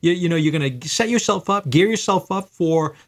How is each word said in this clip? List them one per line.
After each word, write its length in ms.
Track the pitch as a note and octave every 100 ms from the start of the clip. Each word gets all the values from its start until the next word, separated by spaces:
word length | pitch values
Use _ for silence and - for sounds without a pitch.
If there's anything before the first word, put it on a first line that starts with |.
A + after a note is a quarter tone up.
You, 100 | E3
you 160 | F3+ E3+
know, 80 | E3
you're 160 | D3+
gonna 300 | D#3 C#3 B2
set 260 | D#3+ - A3+
yourself 420 | A#3 G#3+ G3 -
up, 200 | G3+ D3
gear 180 | C#3 G3+
yourself 420 | A3+ - F#3+ -
up 160 | F#3+ F#3+
for 460 | - E3 D#3+ D3+ -